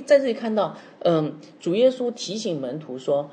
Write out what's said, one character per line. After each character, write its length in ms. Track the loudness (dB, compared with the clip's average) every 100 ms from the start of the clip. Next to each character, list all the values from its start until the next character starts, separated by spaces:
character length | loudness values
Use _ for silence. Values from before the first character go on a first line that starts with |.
在 160 | 4 4
这 60 | 4
里 80 |
看 200 | -4 -2
到， 220 | 0 0 -4 -18 -4
嗯， 400 | 2 2 2 -4 -16 -10
主 160 | -2
耶 160 | 4 4
稣 220 | 4 -4
提 240 | -6 -8 -6
醒 240 | -4 -4
门 180 | -6 -8
徒 180 | -10 -8
说 320 | -2 -2 -2